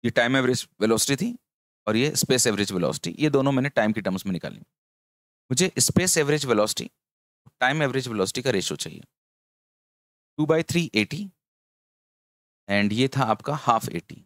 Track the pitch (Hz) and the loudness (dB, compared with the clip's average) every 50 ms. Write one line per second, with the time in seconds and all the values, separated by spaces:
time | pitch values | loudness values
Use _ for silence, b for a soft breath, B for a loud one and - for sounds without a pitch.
0 | - 120 - - 120 120 131 135 127 123 127 - - _ _ _ 104 110 113 110 | -4 0 2 2 2 4 2 2 2 2 0 -2 -4 _ _ _ 2 2 2 2
1 | - - 139 135 190 120 120 - _ _ _ _ _ _ _ _ _ 107 107 113 | 2 0 -2 -2 -2 -6 -6 -10 _ _ _ _ _ _ _ _ _ -2 0 2
2 | 131 151 - - - - 131 127 - 123 104 98 104 - 101 90 85 67 - - | 2 0 0 -2 0 2 2 2 4 2 2 0 0 -2 0 -2 -2 -2 -2 -4
3 | - 85 - - 147 156 139 139 131 139 139 131 131 143 _ 127 110 107 110 113 | -8 -10 -4 -2 -2 2 2 2 2 2 2 0 -2 0 _ 2 2 2 0 -2
4 | 95 95 92 92 - 98 92 82 - 62 50 50 - _ _ _ _ _ _ _ | -4 -4 -4 -4 -4 -4 -6 -6 -6 -10 -12 -14 -20 _ _ _ _ _ _ _
5 | _ _ _ _ _ _ _ _ _ _ 127 123 180 190 - - - - - 170 | _ _ _ _ _ _ _ _ _ _ 0 0 0 0 0 0 0 2 2 2
6 | 180 185 - 165 147 139 151 151 143 131 117 104 104 107 - - - - _ _ | 2 4 2 2 2 2 0 0 2 2 2 2 2 0 0 -6 -8 -10 _ _
7 | _ _ _ _ _ _ _ _ _ - _ _ 123 127 143 156 151 131 123 135 | _ _ _ _ _ _ _ _ _ -20 _ _ 0 0 2 2 0 0 0 -2
8 | 123 123 113 104 95 95 - 127 120 135 117 95 85 - - - - - - - | -4 -4 -2 -2 -2 -2 -2 -4 -2 0 0 0 -2 -2 -6 -6 -8 -12 -12 -16
9 | - _ _ _ _ _ _ _ _ _ _ _ _ _ _ _ _ _ _ _ | -20 _ _ _ _ _ _ _ _ _ _ _ _ _ _ _ _ _ _ _
10 | _ _ _ _ _ _ _ - 151 147 160 160 165 - - 175 170 147 - 107 | _ _ _ _ _ _ _ -4 2 2 2 2 2 0 -2 -2 -2 0 0 0
11 | 104 - - - 208 190 _ _ _ _ _ _ _ _ _ _ _ _ _ _ | 0 0 -4 -10 -10 -12 _ _ _ _ _ _ _ _ _ _ _ _ _ _
12 | _ _ _ _ _ _ _ _ _ _ _ _ _ - 98 101 101 104 104 117 | _ _ _ _ _ _ _ _ _ _ _ _ _ -2 0 2 2 2 2 0
13 | 131 135 - 135 131 110 110 - - - 147 151 - - 120 113 - - - 87 | 0 0 2 0 0 0 0 -2 -2 -6 -6 -2 0 2 2 2 0 -4 -8 -8
14 | - _ - - - | -10 _ -20 -20 -20